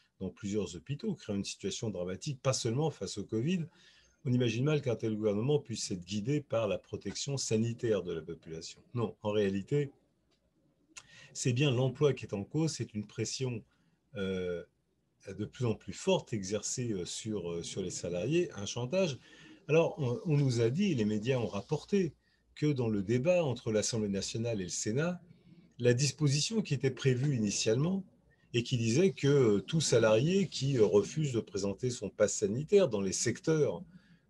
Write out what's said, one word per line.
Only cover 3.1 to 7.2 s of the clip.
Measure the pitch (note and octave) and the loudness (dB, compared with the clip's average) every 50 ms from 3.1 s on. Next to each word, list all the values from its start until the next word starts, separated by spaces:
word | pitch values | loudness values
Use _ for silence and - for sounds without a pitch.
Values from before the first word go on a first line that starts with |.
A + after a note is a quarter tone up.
| - | -8
au | G2+ F#2 | -8 -6
covid. | - A2 A2 B2 E3 F#3+ E3+ D3+ - - - - - - _ _ _ _ _ - | -4 -4 -2 0 0 -2 -2 -4 -8 -12 -20 -20 -20 -20 _ _ _ _ _ -2
On | C3+ B2 | 0 0
imagine | B2 B2+ A#2+ G#2+ A#2+ C3+ | 2 2 0 0 0 0
mal | D3 D#3 C#3+ | 0 0 0
qu'un | - B2+ - | 0 -2 -2
tel | - - A2 A2 | -2 -2 -2 -2
gouvernement | G#2+ G#2+ G#2+ G2 G#2 A#2 C#3+ D3+ D3 | 0 0 0 2 2 0 0 0 0
puisse | - - A2 - - - | 0 -6 -8 -8 -6 -6
être | G#2+ F2 F2 | -6 -8 -6
guidé | F2+ G#2 G#2+ G2 B2+ D3 D3 | -6 -6 -4 -2 -2 -2 -2
par | - - A2+ A2+ A2+ | -2 -2 -2 0 0
la | G2 F#2 | 0 -2
protection | - - _ G#2 E2+ - G2 F#2 - | -4 -6 _ -10 -8 -8 -8 -8 -8